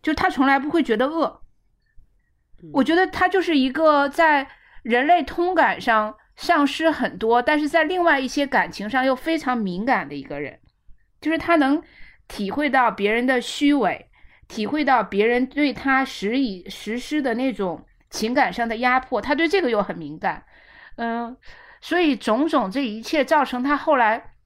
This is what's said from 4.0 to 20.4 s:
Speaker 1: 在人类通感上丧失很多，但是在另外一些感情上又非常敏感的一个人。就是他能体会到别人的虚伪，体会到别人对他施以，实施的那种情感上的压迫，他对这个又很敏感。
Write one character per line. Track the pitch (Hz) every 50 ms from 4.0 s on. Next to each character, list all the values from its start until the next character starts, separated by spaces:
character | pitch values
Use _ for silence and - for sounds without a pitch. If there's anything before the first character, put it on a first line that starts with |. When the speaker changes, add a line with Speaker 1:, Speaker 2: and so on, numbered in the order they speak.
| 277 285
Speaker 1:
在 | 269 - 330 320 302 277 277 - - _ _ _ _ - -
人 | 226 226 240 269
类 | 302 349 349 277
通 | - - - 349 359 370
感 | 320 277 220 185 -
上 | - 247 226 220 214 214 214 _ _ _ _
丧 | - - - 339 302 285
失 | 269 - - 320 320
很 | - - 254 196 -
多， | 185 220 220 233 240
但 | 240 302 302 294
是 | 302 285
在 | 294 330 311
另 | 311 370 370 349
外 | 339 294 269
一 | 269
些 | 247 - 285 285
感 | 277 - 226 - 175
情 | - - 196 214
上 | 214 262 262
又 | 269 254
非 | 247 - 320 330
常 | 320 - 269 254
敏 | 233 214 190 175 180 214
感 | 254 247 196 165
的 | 143 147
一 | 143 135
个 | - 151 143
人。 | 147 123 - - _ _ _ _ _ - - _ _ _ _ _
就 | - 294
是 | 320
他 | 320 - - -
能 | 320 277 262 285 330 - - - - - - - _ _
体 | _ - - 208 190
会 | - - 302 285
到 | 240 262 247 226
别 | 196 - 202 202
人 | 220 233 240
的 | 254 262 247
虚 | 240 - - - 285 285 294
伪， | 285 220 175 151 - - _ _ _ - - _ _ -
体 | _ - 226 214
会 | 208 - 311 294
到 | 269 269 233 208
别 | 180 196 196 208
人 | 226 240 247 262
对 | 262 - 277 294 277 254
他 | - - 269 269 262 269
施 | 254 - - - 202 233
以， | 269 277 240 190 180 170 196
实 | - - - 208 220 247
施 | 247 - 294 302
的 | 269 254 226
那 | 226 262 269
种 | 226 - 196 180 160 - - _ _ _ _ _
情 | - - 214 226
感 | 247 294 262 185 180
上 | - 233
的 | 226 240
压 | 233 247 247 254 262
迫， | 254 - 262 208
他 | 208 247 294
对 | 277 330
这 | 330 339 392
个 | 349 247
又 | 226 208
很 | 196 - 175
敏 | 165 160 143 151 170
感。 | 196 190 156 -